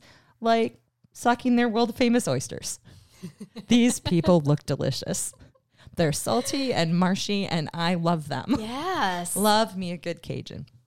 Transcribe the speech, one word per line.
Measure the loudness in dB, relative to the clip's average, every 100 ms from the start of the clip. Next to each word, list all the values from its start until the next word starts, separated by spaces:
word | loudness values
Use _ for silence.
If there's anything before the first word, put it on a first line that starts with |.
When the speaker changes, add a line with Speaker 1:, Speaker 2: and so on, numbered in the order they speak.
| -8 _ _ -4
Speaker 1:
like | 0 2 0 -6 _ _ _
sucking | -2 0 2 4 4
their | 4
world-famous | 2 0 2 4 4 2
oysters? | -2 -4 -8 -10 -12 -16 -20 -20 _
<laughs> | -18 -18 -20 -8 2
These | 4 4 2
people | 0 2 4 4
look | 4 0 0
delicious. | -2 -2 -4 -6 -6 -6 -12 -20 _ _ _ -8 -2
They're | 0
salty | 0 -2 -2 -2 -2 -2
and | 0 0 2
marshy, | 2 0 -2 -4 -2
and | -4 -4
I | -4 -2 0
love | 0 -2 -4
them. | -6 -2 -4
Speaker 2:
Yes. | -4 -6 -4 -2 -2 -2 -4 0
Speaker 1:
Love | 4 4 2 -4
me | -8
a | -8
good | -8 -10
Cajun. | -8 -10 -10 -14 -16 _